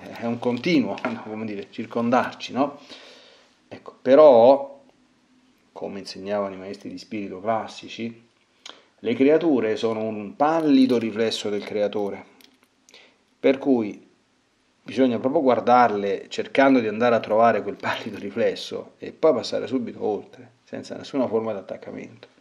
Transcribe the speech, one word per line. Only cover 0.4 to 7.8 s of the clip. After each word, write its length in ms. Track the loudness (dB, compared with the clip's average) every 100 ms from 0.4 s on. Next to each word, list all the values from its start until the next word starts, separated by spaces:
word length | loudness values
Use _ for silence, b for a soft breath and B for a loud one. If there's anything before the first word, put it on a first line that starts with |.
| -4 -4 0 0 0 -4
<laughs> 280 | -6 -8
come 200 | -10 -10
dire, 240 | -10 -10 -12
circondarci, 840 | -14 -8 -4 0 0 0 -8 -8
no? 260 | -4 -4 B B B B B B B B B _
Ecco, 280 | -20 -20 -8
però, 840 | 4 8 10 10 8 6 2 -14 _ _ _ _ _ _ _ _ _
come 260 | -12 -12 -10
insegnavano 560 | -12 -12 -6 -4 -4
i 40 | -8
maestri 300 | -14 -14 -14
di 100 | -16
spirito 420 | -12 -10 -10 -8
classici, 840 | -4 -4 -6 -14